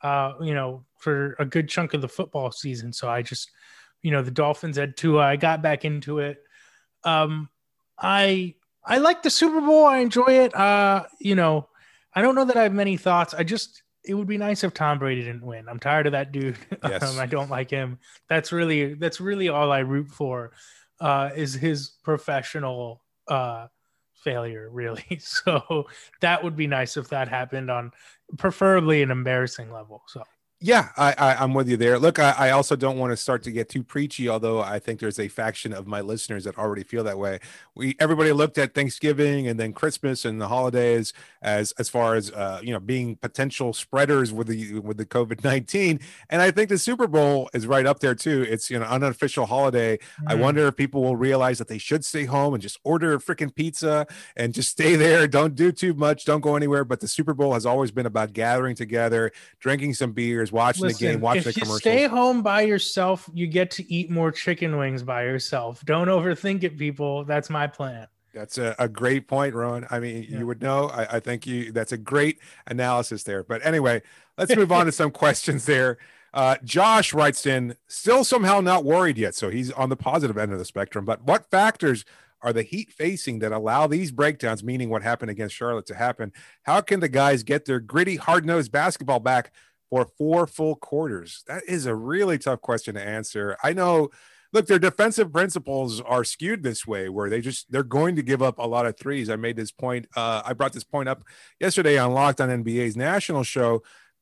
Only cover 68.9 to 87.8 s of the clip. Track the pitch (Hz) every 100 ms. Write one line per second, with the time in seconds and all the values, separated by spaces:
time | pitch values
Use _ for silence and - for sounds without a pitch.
68.9 | 107 123 135 - 139 139 117 120 120 120
69.9 | 120 120 113 110 110 117 113 131 139 143
70.9 | 123 107 117 123 120 127 123 113 113 110
71.9 | 117 107 143 151 151 - - - 123 123
72.9 | 123 123 110 - 98 90 113 151 160 127
73.9 | 117 - - _ - 185 220 185 175 165
74.9 | - 151 - 151 120 - 139 131 135 127
75.9 | 120 - _ _ 135 131 131 123 165 214
76.9 | 220 - 151 147 139 143 131 120 120 -
77.9 | - 208 254 247 247 190 202 180 185 143
78.9 | 170 180 117 98 - 98 117 127 135 131
79.9 | 123 127 147 139 104 104 95 90 98 101
80.9 | 104 98 107 127 214 - 190 214 - 156
81.9 | 113 - - _ _ 123 113 107 190 214
82.9 | - 165 196 - 113 107 110 107 131 151
83.9 | 160 170 127 151 147 117 110 113 127 117
84.9 | 110 110 117 113 101 104 - 120 117 92
85.9 | 95 120 120 107 - - _ - 185 202
86.9 | 196 160 135 139 131 113 147 139 127